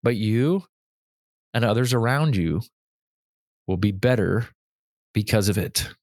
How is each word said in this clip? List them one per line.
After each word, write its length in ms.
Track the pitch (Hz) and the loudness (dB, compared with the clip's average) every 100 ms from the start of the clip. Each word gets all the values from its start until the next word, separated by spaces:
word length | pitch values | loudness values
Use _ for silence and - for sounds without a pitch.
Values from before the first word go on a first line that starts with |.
But 100 | 117 | 0
you 480 | 120 110 113 139 190 - _ _ _ _ _ _ _ _ | 0 0 2 2 0 -4 _ _ _ _ _ _ _ _
and 120 | 110 | -2
others 280 | 113 107 123 | 2 2 2
around 440 | 123 113 139 156 107 | 0 0 0 0 0
you 240 | 82 78 - _ _ _ _ _ _ _ _ _ - | 0 -2 -6 _ _ _ _ _ _ _ _ _ -6
will 100 | 92 | -2
be 140 | 104 | -2
better 600 | 98 123 127 90 95 117 _ _ _ _ _ _ | 0 0 2 2 0 -4 _ _ _ _ _ _
because 360 | - 104 110 98 | -4 0 0 2
of 100 | 101 | 0
it. 300 | - - - - | -2 -6 -6 -12